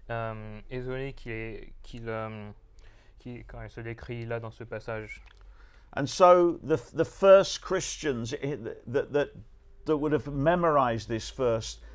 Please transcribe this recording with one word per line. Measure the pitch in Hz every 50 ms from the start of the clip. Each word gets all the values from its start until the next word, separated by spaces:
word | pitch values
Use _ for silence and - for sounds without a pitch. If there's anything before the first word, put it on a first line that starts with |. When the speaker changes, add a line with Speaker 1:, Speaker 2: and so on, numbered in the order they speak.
| - -
Speaker 1:
euh, | 117 113 113 113 110 107 107 107 107 107 - -
étonné | 131 127 123 127 127 131 135 139 131
qu'il | - - 120 113
est, | 110 113 113 110 104 - - - - -
qu'il, | - - 120 117 113
euh, | 110 110 110 110 110 107 104 104 104 - - - - - - - - - - - - -
qui, | - 123 123 117 113
quand | - - 117 113
il | 107
se | - -
décrit | 117 117 117 117 - - 120 117 113
là | 113 117 117
dans | 110 113
ce | 107 - 117
passage. | 113 117 107 - - 113 110 107 110 - - - - - - - - - - - - - - - - -
Speaker 2:
And | - 143
so | 127 - - 185 180 180 180 175 175 160 - -
the, | 127 160 147 - - -
the | - 160
first | - - - 196 196 190 196 185 - - - -
Christians | - 185 185 - - - - - 151 131 117 117 113 151
i-, | - 131 143 147 98 110 107 - - -
that, | 120 120 139 - - 120
that, | 143 143 139 - - - - - - - - - - -
that | - 156
would | 147 143 156 147
have | 139 113 143
memorized | 143 139 135 160 175 175 170 165 151 143 131 123 117 117 101 -
this | 117 113 - -
verse, | - - 135 120 113 113 113 - - - - - -